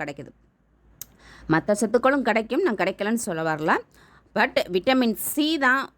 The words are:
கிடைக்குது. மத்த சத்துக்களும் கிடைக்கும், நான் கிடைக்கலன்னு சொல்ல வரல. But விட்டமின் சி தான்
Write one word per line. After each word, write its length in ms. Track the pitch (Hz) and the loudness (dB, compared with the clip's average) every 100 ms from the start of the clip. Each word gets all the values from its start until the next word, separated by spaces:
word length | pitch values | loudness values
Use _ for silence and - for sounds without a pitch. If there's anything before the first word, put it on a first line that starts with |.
கிடைக்குது. 260 | 147 143 131 - _ _ _ _ _ - - _ - - - | -10 -10 -14 -20 _ _ _ _ _ -20 -20 _ -20 -10 0
மத்த 260 | 160 - 208 | 0 2 0
சத்துக்களும் 420 | 220 240 262 285 | 2 2 2 2
கிடைக்கும், 400 | 233 220 220 269 | 2 0 0 0
நான் 140 | 370 196 | 0 0
கிடைக்கலன்னு 480 | 185 185 202 226 220 | -2 -2 -2 -2 -4
சொல்ல 260 | 160 160 | -4 -2
வரல. 220 | 151 160 269 - _ - - _ | -2 0 0 -2 _ -20 -20 _
But 220 | 208 254 277 - | -2 0 0 0
விட்டமின் 420 | 180 220 262 233 | -2 2 2 2
சி 440 | 208 - - 302 320 | -2 -4 -2 0 2
தான் 320 | 262 269 254 | 2 2 -2